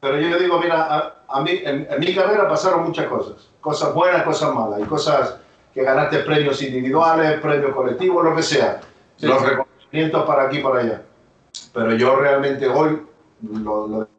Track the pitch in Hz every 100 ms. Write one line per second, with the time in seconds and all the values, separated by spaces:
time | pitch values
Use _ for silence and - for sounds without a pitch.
0 | 139 143 170 170 180 170 170 165 156 151
1 | - - - 135 160 180 147 139 151 143
2 | 175 190 190 214 196 - 185 175 165 -
3 | - 110 98 - - _ 151 151 156 -
4 | 180 - 165 143 135 127 107 104 104 -
5 | - 147 - - - _ _ - 131 135
6 | 147 - - 151 143 131 135 127 127 151
7 | 165 160 156 151 151 143 139 135 127 117
8 | 185 175 160 156 151 143 117 - - -
9 | _ _ 151 135 131 131 - _ _ 156
10 | 156 156 147 - 131 147 135 123 117 104
11 | - _ _ _ _ - - 117 113 113
12 | 123 135 143 139 139 135 127 139 156 156
13 | - - _ _ 110 107 107 107 107 110
14 | 110